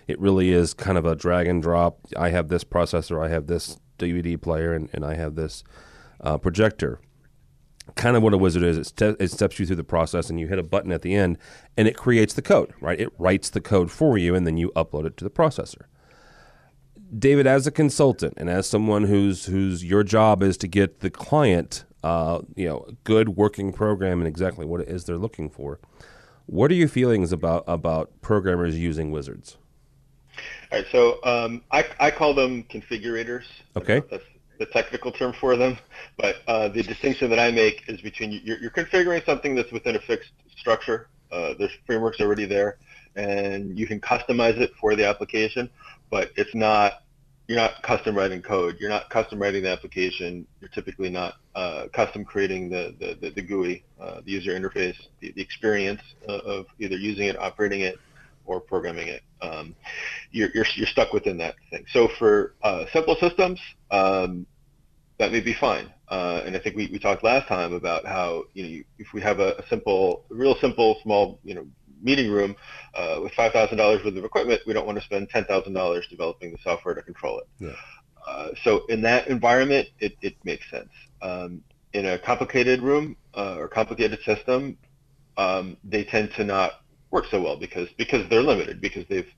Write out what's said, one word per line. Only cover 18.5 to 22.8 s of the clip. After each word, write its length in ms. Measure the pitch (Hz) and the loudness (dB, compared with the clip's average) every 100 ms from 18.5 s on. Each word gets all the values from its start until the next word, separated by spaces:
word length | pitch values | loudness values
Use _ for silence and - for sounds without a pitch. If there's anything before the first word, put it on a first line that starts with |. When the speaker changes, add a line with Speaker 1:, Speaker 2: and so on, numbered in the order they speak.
Speaker 1:
as 160 | 90 95 | 0 2
someone 380 | 107 110 104 | 2 2 4
whose, 420 | 104 101 101 92 - | 4 4 4 2 -2
whose 380 | 95 98 90 | 0 0 -2
your 180 | 85 101 | 2 2
job 400 | 104 110 110 101 | 4 6 6 6
is 140 | 98 90 | 4 2
to 80 | 95 | 0
get 320 | 98 98 - | 2 2 0
the 120 | 98 | -6
client, 760 | - - 151 139 87 76 - - _ | -6 0 4 6 4 2 -8 -16 _
uh, 380 | 80 85 80 85 - - | -2 0 0 -2 -6 -6
you 120 | 87 | -4
know, 160 | 71 | -4